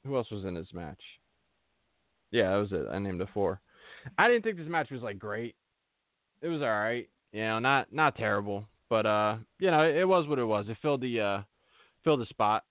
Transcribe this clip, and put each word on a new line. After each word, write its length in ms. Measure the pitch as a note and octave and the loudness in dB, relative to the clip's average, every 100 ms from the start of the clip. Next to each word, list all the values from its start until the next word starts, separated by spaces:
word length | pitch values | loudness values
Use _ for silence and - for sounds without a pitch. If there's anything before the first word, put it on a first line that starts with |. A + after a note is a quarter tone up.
| C#3 | -2
who 100 | C3+ | -4
else 160 | A#2 | -4
was 120 | G#2 | -6
in 120 | F#2+ F2 | -6 -8
this 180 | D#2 | -8
match? 280 | F2 D#2+ F#2 - - _ _ _ _ _ _ _ _ _ _ _ | -12 -12 -14 -20 -20 _ _ _ _ _ _ _ _ _ _ _
Yeah, 200 | A#2 F#2+ | 0 2
that 60 | G2 | 2
was 140 | G#2 | 0
it. 160 | F#2 A#1 | -2 -4
I 60 | D#2+ | -4
named 200 | G2+ F2+ | -4 -4
the 80 | G2 | -6
four. 260 | G#2 F#2+ F#2+ _ _ - - C3+ - | -2 -2 -2 _ _ -20 -18 -10 2
I 100 | G#3+ | 4
didn't 160 | A#3+ | 4
think 140 | A3 F#3 | 0 -6
this 100 | D#3 | -4
match 220 | E3 C#3+ | -4 -4
was, 100 | C3 | -8
like, 180 | A2+ G2 | -8 -10
great. 360 | G#2 G#2+ A#2 - _ _ _ _ _ _ _ _ | -8 -8 -8 -12 _ _ _ _ _ _ _ _
It 60 | E3 | -6
was 140 | D#3+ | -2
all 80 | C3 | 0
right. 380 | G#2+ G#2+ A#2+ - _ _ | 0 0 -2 -6 _ _
You 100 | G#2+ | -6
know, 180 | A2 A2 | -2 0
not, 340 | B2+ C#3 - | 2 2 0
not 220 | A#2+ D3+ A#2 | 0 0 2
terrible, 500 | A2 G2+ G2+ G2+ G#2+ _ _ | 0 0 -2 -6 -8 _ _
but, 160 | A2 A2 | 2 4
uh, 320 | G#2+ G#2+ A2 A2 _ | 2 2 -2 -8 _
you 100 | F#3 | 2
know, 120 | D#3+ | 4
it, 160 | D#3+ D3+ | 4 4
it 80 | F#3 | 4
was 220 | F#3 D3 | 2 2
what 120 | C#3 | 0
it 60 | A#2 | 2
was. 200 | G#2 G#2 | 0 -2
It 100 | A2+ | -4
filled 200 | D3+ C#3 | -2 0
the, 180 | B2+ A#2 | 0 0
uh, 220 | G#2 G2 G2+ _ _ _ _ _ | 0 -2 -6 _ _ _ _ _
filled 180 | - D3 | 2 2
the 40 | A2+ | 0
spot. 380 | - G#2+ G#2+ _ | 0 2 2 _